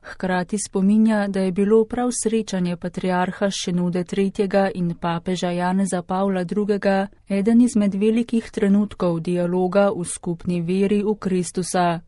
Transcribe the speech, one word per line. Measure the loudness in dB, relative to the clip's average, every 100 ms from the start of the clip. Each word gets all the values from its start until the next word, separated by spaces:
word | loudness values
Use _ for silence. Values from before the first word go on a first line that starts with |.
| -18
Hkrati | -8 -2 -2 -2 -6
spominja, | -4 0 4 4 4 2 0
da | 0
je | -2
bilo | 0 4 4 4
prav | 0 -2 -2
srečanje | -2 -2 -2 -2 -2 -4
patriarha | -6 -6 -2 0 -2 -2 -4
Šenude | -2 -4 -2 0 -2
tretjega | -4 -2 -2 0 0 2 0 0
in | -4 -2
papeža | -4 -4 -4 -4 -2
Janeza | -2 0 0 0 -2
Pavla | -4 -2 0 -2
drugega | -2 -2 0 0 2 0 -2 -8 _
eden | -2 4 4
izmed | 4 4 0 2
velikih | 2 2 0 -2 -4
trenutkov | -2 2 4 2 -2 -2 -2
dialoga | -2 -2 0 0 2 4 2
v | 0 -6
skupni | -8 -6 -6 -4 -4
veri | 0 0 2 2
v | 0 -2
Kristusa. | -2 -2 -2 -4 -4 0 0 0